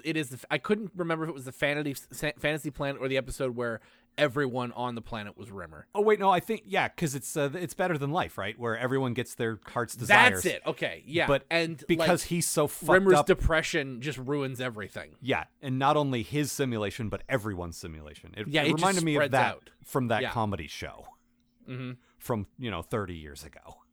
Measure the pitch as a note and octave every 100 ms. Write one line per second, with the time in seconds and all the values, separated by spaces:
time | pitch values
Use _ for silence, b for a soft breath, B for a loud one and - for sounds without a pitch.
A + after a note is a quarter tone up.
0 | D3+ D#3 C3+ B2+ - D3+ - G#3+ G3 F3+
1 | E3+ D#3+ D#3+ C#3 C3 - C#3+ D3 D3 C3+
2 | - B2+ D3+ - D3 D3+ D3+ - C#3 C3+
3 | C3 C3 B2+ - C3+ A#2+ A#2+ A2 b b
4 | b - D3 B2+ C3+ B2 A#2+ A2+ B2 A#2
5 | - A2+ G#2 - G#2 G2 E2+ D#3 - G3+
6 | G#3 G#3 G3 F3+ - A3+ - F#3 B2 -
7 | D#3+ C#3 - D#3+ C#3+ E3+ F3+ - F3+ D3+
8 | C#3+ F3+ F2 - G2+ A2+ A#2+ A2+ B2 C3+
9 | C3 A#2+ A#2 - A#2 A2 - B2+ A#2 -
10 | - G#3 B3 F#3+ F3+ G2+ - - C#3+ E2
11 | - E3 C3+ C#3 - E3+ E3 D#3+ - E3
12 | E3 E3+ - E3+ - - D3 - D3+ F#3
13 | G3 D#3 D3 F3+ - D#3+ - E3 C3+ A#2+
14 | C#3+ C3 B2+ D3 C3+ B2 B2+ G#2+ F#2 G2+
15 | D2+ D2+ - G2+ D#2 _ C#3 C3 C3+ D3+
16 | C#3+ B2+ G2+ D3 C#3+ - C3+ A2+ G2+ -
17 | G#2+ G2 - B2+ G#2+ F2+ F2 E2 F2+ D#2
18 | D2+ D2+ E2+ G2+ G#2+ D3+ D3 D#3+ F#3 F#3+
19 | E3 D3 C#3+ C3 A2+ - - - - C#3+
20 | A#2+ G#2+ A#2+ A2+ G#2+ F#2+ D2 - D2+ G1+
21 | - - _ _ _ _ - B2+ B2+ B2
22 | b b - A2+ F#2+ - B2 F2 E2 A#2
23 | F#2+ E2+ D2+ C#2 D2+ - - - _